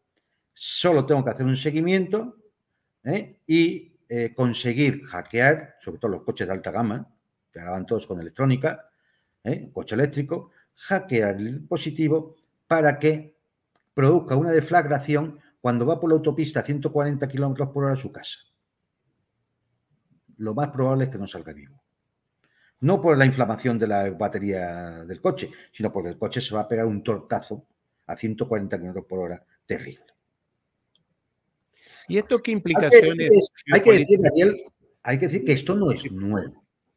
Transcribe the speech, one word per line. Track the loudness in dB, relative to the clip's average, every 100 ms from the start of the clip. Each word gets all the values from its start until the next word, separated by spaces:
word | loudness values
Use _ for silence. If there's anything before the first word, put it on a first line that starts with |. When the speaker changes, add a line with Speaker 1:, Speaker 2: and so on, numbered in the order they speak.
| _ _ _ _ _
Speaker 1:
solo | -18 -10 -2 2 2 2
tengo | 0
que | 0
hacer | -2 -2
un | -2
seguimiento, | -2 -2 0 0 0 -4 -6 -14 _ _ _ _ _ _
¿eh? | -6 -6 -6 -12 0
Y, | 2 2 -2 -12 _ -8
eh, | -6 -4 -2
conseguir | -2 -2 -2 0 0 0 -6
hackear, | -14 -6 2 2 2 -4 _
sobre | -14 -6
todo | -6
los | -4
coches | -6 -6 -6
de |
alta | -6 -6
gama, | -4 -2 -4 -10 _ _ _ _
que | -16
ahora | -10
van | -8 -4
todos | -4 -4
con | -10
electrónica, | -10 -2 0 0 -2 -6 -14 _ _ _ _ _
¿eh? | -8 -8 -10
Coche | -14 -6 -2
eléctrico, | 0 -2 -6 -8 -12 _ _ _
hackear | -4 -4 0 0 0 0
el | -6 -10
dispositivo | -8 -6 -6 -2 0 0 -2 -16 _ _ -2
para | 2 2 2
que | 0 0 -6 _ _ _ _ _ _
produzca | 2 4 4 2 0
una | 2
deflagración | 2 4 2 2 -2 0 -2 -2 -10 _ _
cuando | -2 0 0
va | 0
por | 2
la | 2
autopista | 2 -2 -2 -4
a |
ciento | -4 -4 -2
cuarenta | -2 -2 -2 -4
kilómetros | -2 -2 -2 -4
por | -2 -2
hora |
a | -2
su | -6
casa. | -14 -18 -18 _ _ _ _ _ _ _ _ _ _ _ _ _ _ _ _ _ _ _ -12
Lo | -6
más | -4 -4
probable | -2 0 0 -2
es |
que | -4
no | -10
salga | -12 -16
vivo. | -18 -20 _ _ _ _ _ _ _ _ _ _ _
No | 0 2
por | 4 6
la | 6
inflamación | 4 -2 -2 -2 -2
de | 0
la | 0 -2
batería | -2 -4 -4 -4 -4 -6 -10 -12 -14 -14
del | -4
coche, | -2 -2 -6 -14 -18
sino | -6 -4
porque | -4 -8
el | -6
coche | -6 -6
se | -6
va | -6
a | -4
pegar | -2 -2
un | -2
tortazo | -4 -6 -4 -6 -6 -16 -16 _ _ _ -14
a | -8
ciento | -6 -6 -4
cuarenta | -4 -4 -8
kilómetros | -8 -12 -10
por | -8
hora | -8 -10 _ _ -10
terrible. | -10 -10 -20 _ _ _ _ _ _ _ _ _ _ _ _ _ _ _ _ _ _ _ -20 -4
Speaker 2:
¿Y | -4
esto | 0 0
qué | 0
Speaker 1:
Hay | -2
que | 0
Speaker 2:
implicaciones | 2 8 10 10 4 6
Speaker 1:
decir, | 6 4 -2 2
hay | 6
que | 8
decir, | 6 6
Speaker 2:
geopolíticas? | 4 4
Speaker 1:
Ariel, | 4 2 2 -8 _ _ _
hay | -4 -2
que | 0
decir | 0 0
que |
esto | 0 0 0
no | 0
es | 0 -6
nuevo. | -6 -2 -2 -4 -12 _ _ _